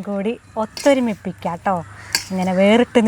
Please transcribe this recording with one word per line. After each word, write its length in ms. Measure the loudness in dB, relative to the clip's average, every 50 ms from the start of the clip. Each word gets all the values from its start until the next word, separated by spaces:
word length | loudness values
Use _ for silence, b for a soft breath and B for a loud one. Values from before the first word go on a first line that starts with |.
| -6 -6
കൂടി 240 | -6 -4 -4 -4 -6 -6 _ -12 -6 -6 -6
ഒത്തൊരുമിപ്പിക്കാം 960 | -6 -6 -2 2 2 4 4 2 -2 -4 -4 -6 -10 -10 -8 -8 -8 -6 -4 -2
ട്ടോ. 100 | -2 -2 -2 -4 B B B B B B B -8 -6 -4
ഇങ്ങനെ 220 | -4 -2 -2 0 2
വേറിട്ട് 420 | 4 4 4 4 2 2 2 2 2